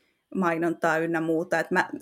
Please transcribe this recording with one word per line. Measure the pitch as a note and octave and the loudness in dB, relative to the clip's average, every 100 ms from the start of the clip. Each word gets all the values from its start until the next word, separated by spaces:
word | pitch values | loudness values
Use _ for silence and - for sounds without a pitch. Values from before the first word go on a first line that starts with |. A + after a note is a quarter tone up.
| _ _ - F#3+ | _ _ -8 -2
mainontaa | F3 E3 E3 E3 E3 D#3+ | 0 2 0 0 0 2
ynnä | E3 E3 | 0 0
muuta. | E3 D#3+ F3+ E3 | 0 0 0 -2
Et | - | 0
mä | F#3 - - | 0 0 -4